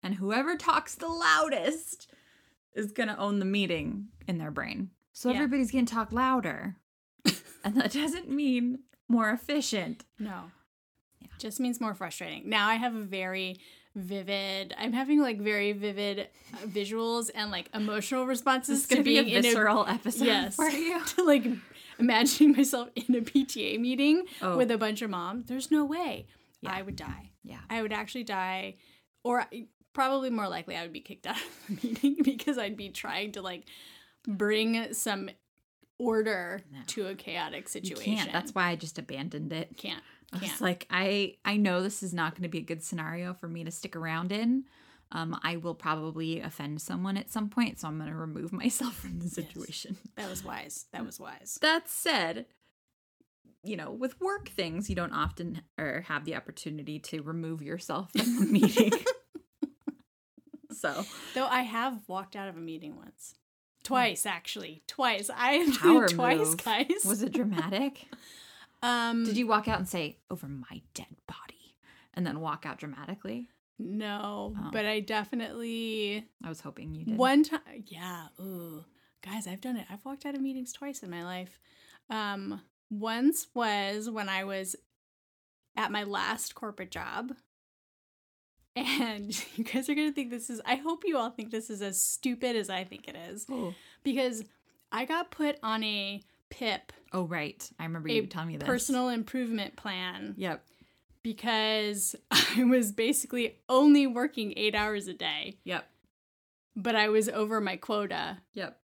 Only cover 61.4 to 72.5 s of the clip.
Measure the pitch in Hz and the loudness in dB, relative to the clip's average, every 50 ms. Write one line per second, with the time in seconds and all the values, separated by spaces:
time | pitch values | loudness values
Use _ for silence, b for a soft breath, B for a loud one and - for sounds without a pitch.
61.4 | 262 269 254 254 254 226 214 226 240 269 254 214 - - 185 190 196 190 - 208 | 0 2 2 2 0 0 -2 -2 -2 -2 -4 -6 -10 -8 -8 -8 -8 -8 -10 -10
62.4 | 196 196 175 165 170 165 160 160 170 151 - - - - - _ - - - _ | -10 -10 -10 -10 -10 -10 -10 -10 -12 -14 -16 -16 -18 -20 -20 _ -20 -20 -20 _
63.4 | _ _ _ _ _ _ _ _ _ - 269 254 247 220 180 - - 208 185 170 | _ _ _ _ _ _ _ _ _ 0 2 4 4 4 2 0 -2 -2 -2 -4
64.4 | - - - 214 190 160 156 165 _ - - - 262 240 220 196 208 - - - | -4 -8 -8 -8 -8 -12 -12 -14 _ -14 -2 0 2 2 2 2 -2 -4 -2 0
65.4 | 240 254 285 311 349 302 262 226 - 339 330 311 226 185 170 170 247 240 165 160 | 2 4 6 6 6 4 4 8 10 10 10 12 10 6 4 4 4 4 4 4
66.4 | 151 156 160 175 - 233 220 214 262 - 349 415 - 190 220 202 220 233 - - | 4 2 2 0 0 0 2 2 2 2 0 0 2 0 2 0 0 -2 0 0
67.4 | 247 214 196 165 160 175 190 202 269 277 277 - - - B B B B B B | 0 2 0 0 0 0 0 0 0 -2 -2 -8 -18 -20 B B B B B B
68.4 | B B B B B B _ _ - 240 240 240 233 233 233 233 233 226 208 226 | B B B B B B _ _ 0 0 2 2 2 2 2 2 2 2 2 0
69.4 | 247 220 226 208 214 - 220 180 185 180 - 180 160 147 - _ _ _ 185 - | 2 2 2 2 2 0 0 0 -2 -2 -4 -4 -4 -4 -8 _ _ _ -12 -10
70.4 | - 139 143 135 123 - - - _ _ _ - - - - _ _ - - - | -8 -10 -10 -10 -12 -12 -16 -16 _ _ _ -14 -14 -14 -18 _ _ -16 -16 -16
71.4 | - - - _ - - _ _ b b b b b b b 180 180 165 - 151 | -16 -20 -20 _ -20 -20 _ _ b b b b b b b -4 -2 -2 -2 -4
72.4 | 160 160 | -4 -4